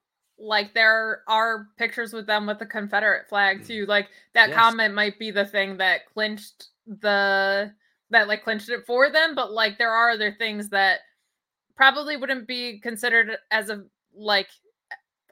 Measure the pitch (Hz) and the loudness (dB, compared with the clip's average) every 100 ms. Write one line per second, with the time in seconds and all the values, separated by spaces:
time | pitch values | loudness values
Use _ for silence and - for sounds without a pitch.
0 | _ _ _ _ 214 214 202 226 220 220 | _ _ _ _ -2 -2 0 2 4 4
1 | 220 214 - 220 226 220 208 _ 226 - | -2 -6 0 0 2 -2 -10 _ -6 -4
2 | 226 226 214 208 208 208 214 220 202 202 | -8 -10 -2 -2 -2 -6 -8 -8 -2 0
3 | 214 190 - 202 196 196 - 220 202 208 | 2 0 -2 0 2 0 -6 -8 0 0
4 | 202 - _ 233 220 185 226 226 220 202 | -2 -14 _ 2 4 6 4 4 -2 0
5 | 208 202 220 202 202 202 196 190 190 175 | -2 -4 -6 -4 -2 -2 -2 0 0 0
6 | - - 214 208 - _ - _ 226 208 | -4 -6 -6 -6 -14 _ -20 _ -20 -6
7 | 208 202 196 196 196 196 208 - _ _ | 0 2 2 2 0 -2 -4 -12 _ _
8 | _ 233 208 208 - 214 214 233 - 247 | _ 4 4 -2 -2 -6 -6 -10 -2 2
9 | 285 302 320 294 220 220 214 208 233 226 | 4 4 0 -2 -6 -2 -2 0 0 2
10 | 233 220 208 208 220 208 208 196 196 175 | 2 2 -4 -4 -6 -6 -4 2 2 0
11 | - _ _ _ _ _ _ - 269 269 | -6 _ _ _ _ _ _ 2 2 2
12 | 294 285 262 262 233 247 240 208 240 220 | -6 -6 -4 -6 -6 -8 -8 -10 -10 -6
13 | 240 226 220 220 - 220 208 208 185 _ | 0 2 2 -4 -4 -4 -4 -12 -14 _
14 | _ 190 214 202 190 _ _ _ _ - | _ -12 -2 0 -2 _ _ _ _ -20
15 | _ _ _ | _ _ _